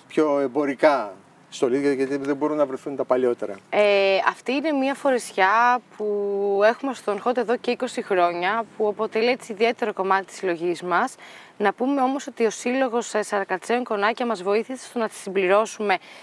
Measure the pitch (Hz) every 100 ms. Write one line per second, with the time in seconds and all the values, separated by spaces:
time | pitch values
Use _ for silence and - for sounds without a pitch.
0 | - - 156 143 135 127 143 131 156 139
1 | 104 95 - _ _ - 131 135 143 131
2 | 135 139 139 139 147 151 139 131 147 135
3 | 135 127 123 120 101 98 - 202 208 202
4 | 196 190 - - - 277 311 277 269 277
5 | 285 247 - - 190 220 240 247 - -
6 | 214 208 202 196 202 196 208 240 277 240
7 | - 208 - 247 208 247 - 240 254 -
8 | - 185 175 175 180 226 226 - 214 196
9 | 220 220 240 254 - 196 226 - 214 196
10 | 190 190 185 - 185 170 175 165 180 175
11 | 240 - - - - - 202 - 254 285
12 | 262 269 269 - 226 - 247 254 262 233
13 | 226 214 202 208 196 185 - 240 247 208
14 | 208 247 240 196 180 208 220 262 - 247
15 | 220 - 202 190 185 202 220 - 208 185
16 | - -